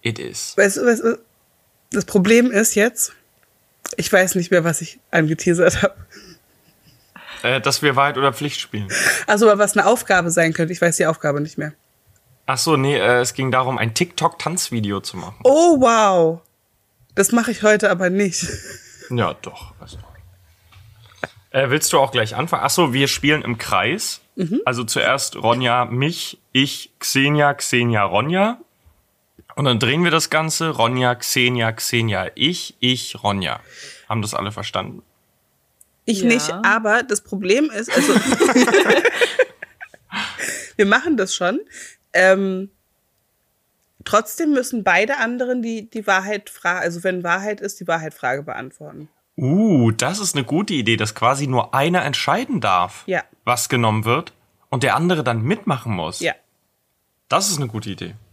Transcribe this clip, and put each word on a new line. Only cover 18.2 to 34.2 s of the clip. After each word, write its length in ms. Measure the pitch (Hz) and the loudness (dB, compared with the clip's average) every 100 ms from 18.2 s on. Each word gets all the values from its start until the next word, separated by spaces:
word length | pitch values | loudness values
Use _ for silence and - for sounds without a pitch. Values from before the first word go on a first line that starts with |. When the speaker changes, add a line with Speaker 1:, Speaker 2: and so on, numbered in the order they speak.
| 202 - 170 | 0 -2 -8
Speaker 2:
<laughs> 60 | - - - - - - | -10 -14 -20 -20 -20 -6
Speaker 1:
Ja, 220 | 123 92 71 | -2 -2 -2
doch. 320 | - - - - | -14 -16 -20 -20
Also. 160 | - - - - - _ _ _ _ - - - - _ - _ _ | -20 -20 -20 -20 -20 _ _ _ _ -20 -20 -20 -20 _ -14 _ _
Äh, 200 | 135 135 | -2 0
willst 240 | 147 - | 0 2
du 40 | 160 | 2
auch 140 | 135 | 2
gleich 240 | 123 110 107 | 2 -2 -4
anfangen? 260 | 160 160 | -4 -2
Ach 60 | 143 | 0
so, 220 | - 160 | 2 2
wir 160 | 123 139 | 2 0
spielen 320 | - 143 151 | 0 0 0
im 160 | - 117 | -2 -6
Kreis. 640 | - 98 104 185 - - _ - | -2 0 0 -2 -8 -10 _ -8
Speaker 2:
Mhm. 240 | 175 233 427 | -4 -2 -2
Speaker 1:
Also 180 | 120 | -4
zuerst 520 | 113 - - 135 - - | -4 -2 0 0 -2 -4
Ronja, 500 | 113 120 127 123 120 | 0 0 2 0 0
mich, 520 | 123 143 170 - - _ | -2 -2 -4 -12 -14 _
ich, 380 | 131 139 - - _ | -2 -2 -4 -14 _
Xenia, 560 | - 135 139 147 147 | -4 0 2 4 2
Xenia, 480 | 143 - 123 120 110 | 0 -2 0 2 2
Ronja. 560 | 98 95 135 185 208 247 - _ _ _ _ _ _ _ _ - | 2 0 0 0 0 -2 -14 _ _ _ _ _ _ _ _ -4
Und 80 | |
dann 140 | 143 117 | 0 2
drehen 260 | - 170 | 2 2
wir 60 | 180 | 2
das 180 | 160 - | 0 0
Ganze. 400 | 156 160 - 165 | -2 -2 -4 -4
Ronja, 460 | 135 117 127 123 | 0 0 2 0
Xenia, 580 | 123 - 139 123 123 113 | 0 -2 0 0 2 -2
Xenia, 540 | 110 - 120 113 95 92 | -2 -4 -2 0 -2 -4
ich, 420 | - 139 175 - - | -2 -4 -4 -10 -4
ich, 420 | 123 127 - - | -2 -2 -6 -6
Ronja. 380 | 104 98 85 - - - - - _ | -4 -2 -4 -6 -10 -20 -20 -20 _
Haben 100 | 110 | -4